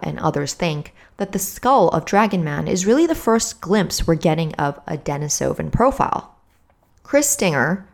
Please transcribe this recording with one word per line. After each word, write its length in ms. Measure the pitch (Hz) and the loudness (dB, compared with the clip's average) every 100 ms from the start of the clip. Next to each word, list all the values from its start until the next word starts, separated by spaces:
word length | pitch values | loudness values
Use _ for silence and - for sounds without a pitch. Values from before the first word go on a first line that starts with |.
and 160 | 156 151 | -8 -4
others 340 | 160 147 143 | -2 -2 -4
think, 400 | - 175 151 143 _ _ - | -4 -4 -4 -8 _ _ -8
that 160 | 196 | -6
the 80 | 196 | -4
skull 480 | - - 247 269 196 | -6 -4 2 4 4
of 160 | 165 | 2
Dragon 400 | - 202 220 196 | 0 2 2 0
Man 240 | 156 147 151 | -2 -4 -2
is 180 | 185 185 | 0 2
really 220 | 262 330 | 4 4
the 80 | 320 | 2
first 440 | - 226 - - | 2 0 0 -8
glimpse 460 | 156 208 175 - - | 0 0 0 -2 0
we're 80 | |
getting 400 | 165 175 156 160 | 2 2 0 -2
of 240 | - 147 143 - | -2 -4 -4 -8
a 100 | 151 | -8
Denisovan 760 | - 143 151 - 135 - 160 | -6 -6 -4 -2 -2 -4 -2
profile. 640 | - 240 - - - - _ _ _ _ _ _ _ | 2 2 2 -2 -2 -6 _ _ _ _ _ _ _
Chris 260 | - 285 294 | 0 2 2
Stinger, 600 | - 196 143 135 196 - | 0 0 2 2 0 -6